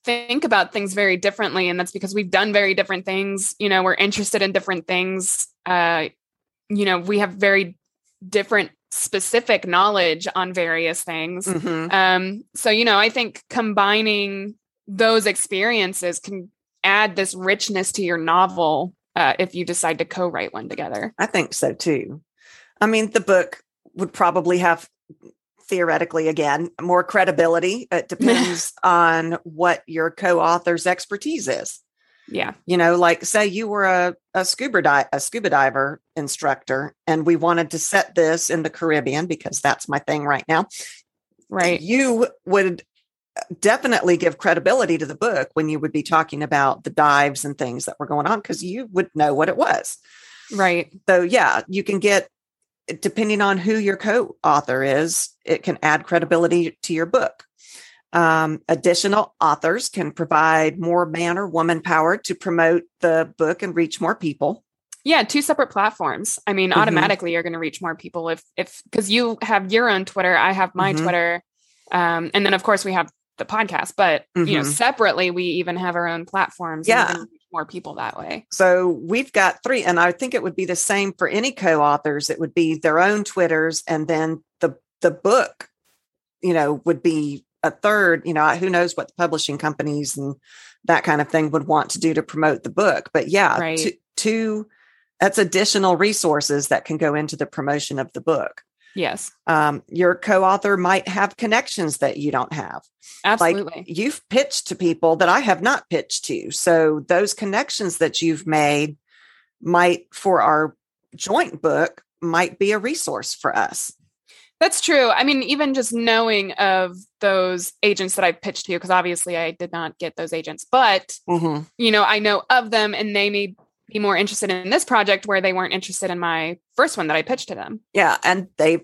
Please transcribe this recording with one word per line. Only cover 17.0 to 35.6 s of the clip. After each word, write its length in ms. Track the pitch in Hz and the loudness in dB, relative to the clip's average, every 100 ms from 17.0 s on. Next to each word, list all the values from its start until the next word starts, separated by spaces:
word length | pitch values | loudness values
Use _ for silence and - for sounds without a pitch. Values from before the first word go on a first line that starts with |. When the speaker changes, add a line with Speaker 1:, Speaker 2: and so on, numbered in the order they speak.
| 214 180 | 2 -2
Speaker 1:
this 180 | 190 | -4
richness 580 | 185 185 208 - 190 190 | -2 -2 0 -2 -4 -4
to 100 | - | -4
your 160 | 175 170 | -2 -2
novel, 720 | 165 180 185 180 156 151 180 - _ 175 | 2 2 2 2 0 0 -4 -10 _ 2
uh, 180 | 139 - | 2 2
if 160 | 185 | -2
you 100 | 175 | -4
decide 340 | 170 170 165 160 | -6 -2 -2 -2
to 60 | |
co-write 480 | 165 190 180 139 - | -6 -4 -4 -4 -6
one 160 | 107 - | -8 -10
together. 460 | - - 104 220 - | -10 -8 -8 -8 -6
Speaker 2:
I 80 | 208 | -2
think 280 | 190 139 | -2 -2
so 180 | - 131 | -2 -4
too. 480 | - 170 135 - 151 _ _ _ - _ _ | -2 -2 -2 -4 -14 _ _ _ -20 _ _
I 60 | 214 | 0
mean, 240 | 220 220 | 2 0
the 100 | - | -2
book 420 | 190 185 - - _ _ _ | 2 2 2 -8 _ _ _
would 180 | 170 185 | -10 -8
probably 460 | - 175 185 170 180 | 0 2 2 0 2
have, 300 | 175 165 - _ _ - - _ _ _ | 2 0 -4 _ _ -20 -20 _ _ _
theoretically, 680 | - 185 170 151 170 165 160 | -6 -2 0 0 0 -2 0
again, 420 | 156 147 147 170 - | 0 0 0 -4 -6
more 220 | 175 180 | 0 0
credibility. 840 | 180 202 185 156 165 165 185 233 - | 2 2 2 2 2 2 0 -4 -4
It 180 | 170 - | -4 -4
Speaker 1:
<laughs> 0 | |
Speaker 2:
depends 640 | 160 247 240 180 165 - - | 0 2 4 2 -2 -8 -2
on 560 | 180 175 170 165 165 170 | 2 4 4 2 -2 -6
what 380 | 170 156 175 160 - | -8 0 0 0 -4
your 240 | 160 165 | -4 -4
co-author's 760 | 165 190 170 165 175 175 170 180 | -2 0 2 4 2 0 0 0
expertise 640 | 180 - 202 294 311 135 | -2 -6 -8 -6 -4 -4
is. 320 | 113 - - _ _ _ _ - | -4 -6 -14 _ _ _ _ -8
Speaker 1:
Yeah. 240 | - - - - | -6 -6 -8 -2
Speaker 2:
You 100 | 180 | 2
know, 200 | 170 175 | 4 4
like, 280 | 170 165 | 4 2
say 220 | - 214 208 | 0 0 0
you 200 | 196 220 | -2 -4
were 160 | 208 | 0
a, 300 | 190 180 180 175 _ | 2 2 0 -4 _
a 100 | 185 | -4
scuba 380 | 185 - 262 202 | -2 -4 -2 0
di-, 240 | 147 143 - | 4 2 2
a 80 | 143 | -4
scuba 280 | - 226 196 | -4 -4 0
diver 500 | 143 | 2